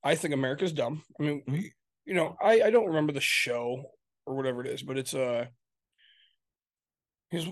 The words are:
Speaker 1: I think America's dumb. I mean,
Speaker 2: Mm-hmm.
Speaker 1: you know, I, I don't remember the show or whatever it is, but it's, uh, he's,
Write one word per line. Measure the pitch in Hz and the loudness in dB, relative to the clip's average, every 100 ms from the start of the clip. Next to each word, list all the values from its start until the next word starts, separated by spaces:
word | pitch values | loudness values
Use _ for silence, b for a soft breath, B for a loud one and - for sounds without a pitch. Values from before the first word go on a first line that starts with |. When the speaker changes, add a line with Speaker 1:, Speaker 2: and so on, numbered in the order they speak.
Speaker 1:
I | 139 | -2
think | 160 165 | 0 2
America's | 139 131 143 185 | 2 2 0 -2
dumb. | 156 120 156 - - | 0 -2 -4 -10 -4
I | |
mean, | 151 147 - | -2 -2 -2
Speaker 2:
Mm-hmm. | 143 208 - _ _ | -4 -4 -12 _ _
Speaker 1:
you | - | -4
know, | 185 165 175 | 0 0 0
I, | 202 226 | 4 6
I | 220 | 6
don't | 226 208 | 4 4
remember | 160 151 | 2 0
the | 139 | 0
show | - - - 120 120 131 139 - _ _ - | 0 0 0 -2 -4 -6 -10 -20 _ _ -8
or | 135 | -4
whatever | 131 123 | -4 -4
it | 127 | -6
is, | 123 | -8
but | 139 135 | -6 -6
it's, | 131 | -4
uh, | 139 127 120 120 - _ _ _ _ b b b b _ _ _ _ _ _ _ _ _ | -4 -2 -2 -4 -12 _ _ _ _ b b b b _ _ _ _ _ _ _ _ _
he's, | 170 165 | -6 -6